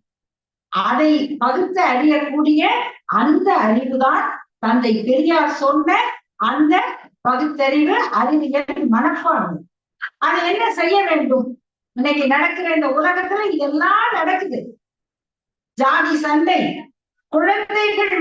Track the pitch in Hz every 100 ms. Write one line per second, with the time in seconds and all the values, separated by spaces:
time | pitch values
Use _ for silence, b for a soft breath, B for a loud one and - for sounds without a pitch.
0 | _ _ _ _ _ _ _ 190 226 269
1 | 311 302 - - 247 370 - 370 - 247
2 | 302 294 - 294 302 302 381 480 - -
3 | - 214 285 359 392 339 220 240 254 254
4 | 262 - - - - _ 226 240 226 214
5 | 220 269 311 339 381 - 277 302 311 427
6 | 453 - _ - 226 285 302 370 - -
7 | - _ 240 254 302 277 269 294 302 453
8 | - 214 254 302 262 277 285 - 262 226
9 | 302 311 330 226 175 170 - _ _ _
10 | B - 311 349 349 427 453 349 339 403
11 | 370 311 247 262 254 - _ _ _ 240
12 | 285 294 269 285 339 349 339 311 277 294
13 | 302 359 370 403 415 302 285 302 370 427
14 | 466 381 330 370 381 233 - - _ _
15 | _ _ _ _ _ _ _ - 262 330
16 | 311 302 302 302 339 339 - - - _
17 | _ _ _ 311 359 427 415 415 415 403
18 | 403 359